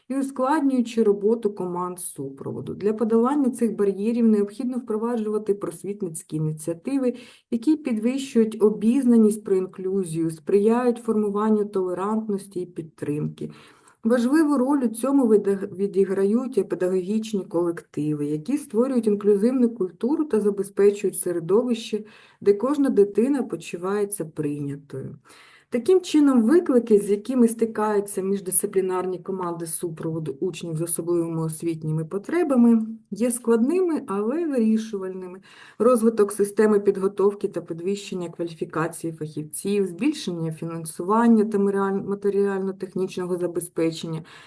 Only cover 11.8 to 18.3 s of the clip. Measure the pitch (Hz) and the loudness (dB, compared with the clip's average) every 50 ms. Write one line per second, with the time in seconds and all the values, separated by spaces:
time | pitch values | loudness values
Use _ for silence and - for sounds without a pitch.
11.8 | 185 180 180 180 190 208 220 220 220 214 202 185 - - - 180 180 175 - - | -2 -2 -2 -4 -2 -2 -2 -2 -2 -4 -4 -6 -6 -8 -10 -10 -10 -8 -10 -12
12.8 | 160 160 - - - 143 147 151 156 156 151 - 151 151 - - - - _ _ | -12 -12 -12 -8 -6 -4 -4 -4 -4 -6 -6 -8 -12 -12 -14 -16 -20 -20 _ _
13.8 | _ _ _ _ - 226 240 247 233 254 285 330 320 294 285 247 254 269 294 269 | _ _ _ _ 0 2 2 2 2 4 4 4 4 4 4 2 2 2 2 2
14.8 | 247 220 220 - - 269 277 277 247 220 214 202 196 196 196 190 196 - 175 180 | 0 0 -2 -2 0 2 4 4 6 6 6 6 6 2 0 0 -2 -6 -4 -4
15.8 | 202 196 175 190 190 185 190 196 196 202 220 247 262 247 - 202 190 196 185 170 | -4 0 2 2 2 2 2 2 2 4 2 2 0 0 0 0 0 0 0 -2
16.8 | 180 180 185 185 175 185 220 220 220 - 214 190 175 - - 170 175 170 170 170 | 0 0 0 0 0 0 -2 -2 -2 -2 -4 -6 -4 -2 -2 -2 0 0 -2 -6
17.8 | - _ - 147 147 151 151 147 147 147 | -10 _ -6 -4 -2 -2 -2 -2 -2 -4